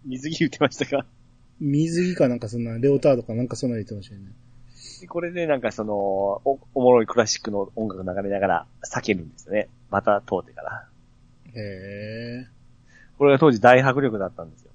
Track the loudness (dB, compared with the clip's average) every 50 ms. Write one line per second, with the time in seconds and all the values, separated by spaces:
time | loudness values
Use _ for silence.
0 | _ -10 -12 -8 -8 -8 -4 -2 -4 -4 0 0 0 0 0 -4 -6 -4 -4 -4
1 | -4 -6 _ _ _ _ _ _ _ _ _ -6 -4 -2 0 0 0 0 0 -2
2 | -2 -2 2 2 2 0 0 -4 -8 -8 -8 -6 -6 -6 -4 0 2 2 2 4
3 | 4 2 2 2 -2 -6 -4 -4 -4 -4 -6 -6 -4 -4 -4 -4 -8 -8 -12 -14
4 | -14 -16 -20 -20 -20 -20 -20 -20 -20 -20 -20 -20 -20 -20 -20 -20 -20 -20 -20 -20
5 | -20 -10 -8 -8 -6 -6 -6 -4 0 0 0 0 -2 -6 -6 -6 -6 -4 -4 -4
6 | -2 -2 -2 -2 -2 -2 -4 -2 -2 -4 -4 -4 -8 -8 -4 4 6 6 6 6
7 | 4 2 0 0 0 0 -2 -6 -6 -6 -6 -6 -6 -6 -6 -8 -8 -6 -6 -8
8 | -8 -6 -6 -6 -4 -4 -2 0 2 2 2 0 -2 _ -20 -18 -16 -10 -10 -8
9 | -2 -2 -4 -4 -4 -14 -20 -20 -12 -4 -4 -4 -4 -4 -12 _ -10 -4 -4 0
10 | 2 2 0 0 0 -4 -6 -6 -6 -10 _ -14 -14 -12 -12 -12 -16 _ _ -20
11 | _ _ _ _ _ _ _ _ _ -20 -16 -14 -12 -12 -12 -14 -14 -14 -14 -14
12 | -14 -14 -12 -12 -12 -12 -14 -14 -16 -18 _ -20 -20 -20 -20 _ _ _ _ -20
13 | -20 -20 _ 4 6 6 6 8 6 6 6 8 8 10 10 10 6 4 0 2
14 | 0 0 -2 -2 -6 -6 -6 -12 -16 -16 -18 _ _ -20